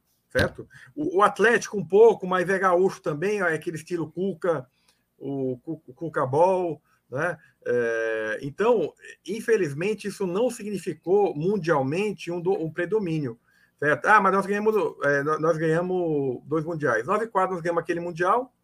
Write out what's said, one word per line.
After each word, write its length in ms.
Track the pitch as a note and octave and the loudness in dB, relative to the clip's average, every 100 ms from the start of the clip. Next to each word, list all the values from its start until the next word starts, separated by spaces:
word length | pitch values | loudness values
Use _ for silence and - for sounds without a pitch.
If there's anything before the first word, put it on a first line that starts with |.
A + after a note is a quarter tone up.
| _ _ _ | _ _ _
certo? 380 | - F3 - - - - | -2 -2 -4 -18 -20 -18
O, 260 | - - F3+ | -8 -2 4
o 40 | |
Atlético 540 | G3+ G3 G#3+ A#3 - G#3 | 4 4 2 2 -2 -8
um 80 | D#3+ | 2
pouco, 420 | G3 A3+ G3+ F#3 | 8 8 6 0
mas 220 | F#3 F3 | -2 0
é 100 | F#3+ | 2
gaúcho 420 | F#3+ F3 F#3+ - | 2 4 2 0
também, 380 | E3+ D3 F#3+ G#3 | -6 -4 -2 0
é 140 | F3 | 0
aquele 240 | D#3+ F3+ D#3+ | -2 -4 -10
estilo 340 | - F3 D#3 | -8 -6 -6
Cuca, 560 | E3+ F#3+ - F#3 D3 B2+ _ _ _ _ _ | -4 -6 -2 -2 -2 -4 _ _ _ _ _
o 400 | C3+ C#3 C3 B2 | -8 -4 -4 -4
Cu-, 180 | - D3+ - | -8 -12 -12
o 60 | |
Cuca 320 | - E3 D#3 C3 | -12 -6 -4 0
Ball, 560 | C#3+ F3+ F#3 F3 D3+ _ _ - | 4 4 2 -2 -8 _ _ -10
né? 280 | B2+ F3 E3 _ _ A#2+ | -6 -6 -6 _ _ -2
É, 760 | A#2+ A#2 A2+ A2+ A2 G#2+ G#2+ | 0 0 -2 -2 -4 -4 -6
então, 520 | C#3 C3+ A3 A3+ C3+ - - - D#3 | -8 -2 0 2 0 -6 -20 -20 -10
infelizmente, 840 | A3+ - A3 D#3+ C#3 G3 G#3+ G3+ | -6 0 0 0 -2 -4 -4 -6
isso 180 | - F#3+ | -6 -4
não 220 | F3+ B3 | 0 -2
significou 840 | A#3+ G#3 F#3+ F#3 D#3 E3 G3+ F#3+ | -2 -8 -6 -8 -8 0 2 2
mundialmente 960 | D3 F3 G#3 D#3+ D3+ C3 F3 G#3+ - F3 | 0 -2 -2 2 0 2 -2 -2 -4 -8
um 120 | F3 | -4
do-, 200 | E3+ G3 | -2 -2
um 80 | D#3+ | -2
predomínio, 720 | - F3 G#3+ F3+ D#3+ C3 A2+ _ _ _ - | -4 -2 -2 -2 -2 -4 -8 _ _ _ -4
certo? 260 | D3 C#3+ F#3+ | 0 2 6
Ah, 140 | G#3+ | 6
mas 140 | F#3+ | 6
nós 120 | G3 F#3+ | 2 0
ganhamos, 300 | G#3 G#3+ G#3+ D#3+ - | 0 2 2 0 -2
é, 200 | C#3+ C#3+ | 0 2
nó-, 160 | D3 D#3 | 0 0
nós 180 | D#3+ D#3+ | 0 2
ganhamos 840 | D#3+ D#3+ F3+ F3+ E3+ D3 C3+ A#2+ | 2 0 0 -2 0 0 -2 -4
dois 220 | C3+ D#3+ D#3+ | -4 -4 -2
mundiais. 420 | D#3+ C#3+ A2 C3+ | -2 0 0 0
Nove 160 | G#3+ | -2
e 60 | A3+ | 0
quatro 240 | F#3+ F#3 | 0 0
nós 80 | F3+ | -2
ganhamos 180 | E3+ E3+ | -2 -2
aquele 200 | E3 E3+ | -2 -4
mundial 500 | E3+ E3 F3+ A#3 C4 _ | -4 -2 2 2 0 _